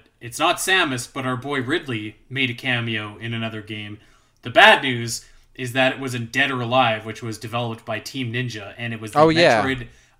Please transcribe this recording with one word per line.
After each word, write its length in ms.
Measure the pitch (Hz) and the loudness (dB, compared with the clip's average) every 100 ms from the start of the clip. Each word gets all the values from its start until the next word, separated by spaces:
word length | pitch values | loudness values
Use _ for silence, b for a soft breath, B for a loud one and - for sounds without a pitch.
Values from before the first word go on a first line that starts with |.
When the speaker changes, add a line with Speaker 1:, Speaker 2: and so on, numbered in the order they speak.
| _ _ | _ _
Speaker 1:
it's 180 | 120 131 | -14 0
not 200 | 165 170 | 0 0
Samus, 520 | - 190 160 131 - | 2 2 2 -2 -6
but 140 | 139 | -6
our 120 | 127 123 | -4 -4
boy 260 | 139 143 | -4 -4
Ridley 540 | 120 170 147 120 107 - _ | -2 -4 -2 -6 -8 -14 _
made 220 | 131 127 | -2 -2
a 40 | |
cameo 640 | 120 135 120 117 110 107 92 | -2 -2 -2 -2 -4 -6 -10
in 160 | 117 | -8
another 280 | 117 113 107 | -6 -6 -8
game. 360 | 101 107 104 104 b b b _ | -10 -12 -12 -14 b b b _
The 80 | 123 | 2
bad 320 | 113 208 196 | 8 8 8
news 420 | 139 120 117 - b b b | 2 -2 -4 -8 b b b
is 180 | - 127 | -10 -4
that 220 | 131 131 | 0 0
it 40 | 131 | 0
was 160 | 135 | -6
in 120 | 123 113 | -6 -2
Dead 240 | 135 139 | 0 0
or 100 | 127 | 0
Alive, 460 | 117 127 120 107 110 | 2 4 4 0 -6
which 160 | 107 | -10
was 160 | 117 107 | -10 -10
developed 480 | 117 120 117 113 - | -6 -4 -4 -6 -8
by 120 | 107 | -8
Team 320 | - 135 117 | -8 -6 -4
Ninja, 440 | 123 123 107 101 - | -4 -4 -8 -12 -10
and 160 | 120 | -8
it 80 | 110 | -8
was 120 | 110 | -2
the 80 | 143 | 4
Speaker 2:
Oh, 100 | 160 | 6
yeah. 320 | 160 165 113 | 8 6 6
Speaker 1:
Metroid 240 | 101 127 120 b b | 2 -2 -8 b b